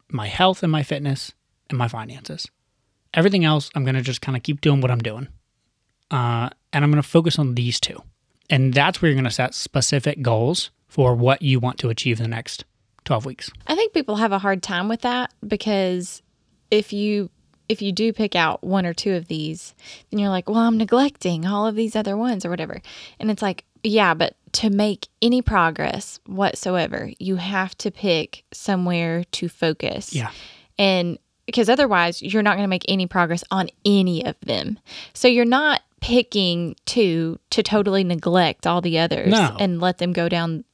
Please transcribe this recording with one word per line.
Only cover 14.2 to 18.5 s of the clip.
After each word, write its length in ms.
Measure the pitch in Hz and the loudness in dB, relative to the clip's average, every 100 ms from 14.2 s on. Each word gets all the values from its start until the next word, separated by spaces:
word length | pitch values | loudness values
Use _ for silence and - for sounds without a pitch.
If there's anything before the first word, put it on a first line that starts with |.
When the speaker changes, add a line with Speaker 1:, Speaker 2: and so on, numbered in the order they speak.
| 220 | 0
Speaker 2:
a 60 | 196 | 0
hard 240 | 202 190 | 0 0
time 260 | - 180 202 | -2 -4 -2
with 120 | 233 | -2
that, 300 | 240 247 254 _ 208 | -2 -2 -4 _ -6
because 760 | 208 220 202 185 180 180 - _ _ _ _ _ | -4 0 0 0 -2 -6 -12 _ _ _ _ _
if 220 | 214 208 | 0 0
you, 380 | 202 208 208 185 - _ _ - | -2 0 0 -4 -10 _ _ -6
if 120 | 220 | -4
you 100 | 202 | -2
do 200 | 185 226 | 0 0
pick 220 | 220 214 180 | 0 0 2
out 260 | 160 | 0